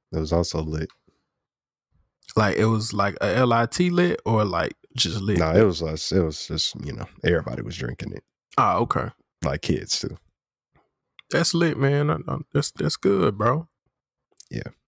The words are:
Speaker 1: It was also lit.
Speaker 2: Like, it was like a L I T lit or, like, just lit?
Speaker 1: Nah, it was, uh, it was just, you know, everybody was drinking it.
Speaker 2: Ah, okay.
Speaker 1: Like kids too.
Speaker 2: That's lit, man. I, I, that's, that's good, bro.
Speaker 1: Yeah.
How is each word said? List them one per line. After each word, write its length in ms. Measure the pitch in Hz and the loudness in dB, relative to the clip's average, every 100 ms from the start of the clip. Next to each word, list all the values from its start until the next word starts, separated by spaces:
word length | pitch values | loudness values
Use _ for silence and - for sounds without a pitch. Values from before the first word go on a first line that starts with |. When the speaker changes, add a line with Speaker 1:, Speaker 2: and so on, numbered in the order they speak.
| _ | _
Speaker 1:
It 60 | 80 | -6
was 140 | 78 | 0
also 280 | 85 80 80 | 0 0 -2
lit. 280 | 78 78 80 _ _ _ _ _ _ _ _ _ _ _ _ _ - - | -4 -4 -6 _ _ _ _ _ _ _ _ _ _ _ _ _ -4 0
Speaker 2:
Like, 220 | 104 - | 2 2
it 80 | 110 | 2
was 280 | 110 110 | 2 -2
like 220 | 104 101 - | -2 -2 0
a 140 | 101 104 | 0 2
L 180 | 123 | 4
I 120 | 117 120 | 4 2
T 220 | - 180 | 2 2
lit 300 | 175 175 - - | 2 2 0 0
or, 180 | 110 104 | 2 2
like, 280 | 85 82 - _ - | 0 -2 -6 _ -4
just 260 | 85 90 | -2 0
lit? 160 | 98 92 | 0 2
Speaker 1:
Nah, 140 | 80 | 4
it 100 | 90 | 6
was, 180 | 107 80 | 4 2
uh, 120 | 80 78 - 92 | -4 -4 0 2
it 60 | |
was 260 | 80 76 - | 0 -2 -6
just, 280 | 78 - - | -2 -2 -2
you 100 | - | -8
know, 120 | - - - | -8 -12 -4
everybody 380 | - 85 - - | 0 0 -2 -8
was 160 | - - | -8 -8
drinking 360 | - - - | -8 -8 -10
it. 100 | - - _ _ - | -12 -16 _ _ 0
Speaker 2:
Ah, 200 | 110 92 | 2 2
okay. 320 | 120 - 110 - _ _ | 0 -2 -4 -8 _ _
Speaker 1:
Like 180 | 71 71 | -4 -2
kids 380 | - 78 - - | -2 -2 -2 -6
too. 180 | - - _ _ _ _ _ _ _ _ _ _ - | -6 -10 _ _ _ _ _ _ _ _ _ _ -4
Speaker 2:
That's 240 | 143 165 | 0 2
lit, 240 | 170 170 - | 2 2 2
man. 320 | 139 143 147 | 2 2 0
I, 80 | 160 - | -2 -4
I, 100 | 139 - | -8 -2
that's, 180 | 143 - | -2 -2
that's 260 | - 151 - | -2 -4 0
good, 400 | 190 196 160 101 | 2 2 2 2
bro. 300 | 113 147 165 _ _ _ _ _ _ - - | 0 0 -4 _ _ _ _ _ _ -20 -12
Speaker 1:
Yeah. 140 | - - - | -10 -10 -14